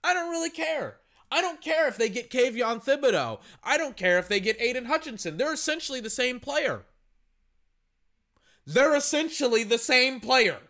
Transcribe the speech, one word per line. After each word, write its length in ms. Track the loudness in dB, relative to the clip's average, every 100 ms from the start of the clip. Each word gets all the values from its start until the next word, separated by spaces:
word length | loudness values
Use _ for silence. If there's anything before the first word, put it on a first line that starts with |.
I 100 | 0
don't 160 | 0 -2
really 200 | -4 -4
care. 480 | -4 -4 -2 -6 -10 _ _ _
I 100 | -2
don't 200 | -2 -6
care 280 | -2 0 0
if 80 | 0
they 120 | -2
get 220 | -2 -6
Kayvon 540 | 0 0 2 -2 -2
Thibodeaux. 560 | 0 2 4 2 0 -6 -12 -14
I 140 | -2 -2
don't 200 | -2 -2
care 220 | 2 2
if 100 | 2
they 100 | 0
get 220 | 0 0
Aiden 260 | -2 -2 -2
Hutchinson. 500 | -2 -2 -10 -10 -2
They're 160 | -2
essentially 480 | -2 -4 -4 -4 -8
the 100 | -6
same 300 | -2 -2 -2
player." 440 | -2 -2 0 -4 -10 _ _ _ _ _ _ _ _ _ _ _ _ _ _ _ _ _ -2
They're 280 | 2 4 4
essentially 680 | 2 0 -2 -2 2 2
the 160 | 2 0
same 400 | 4 4 4 0
player. 400 | 0 4 4 0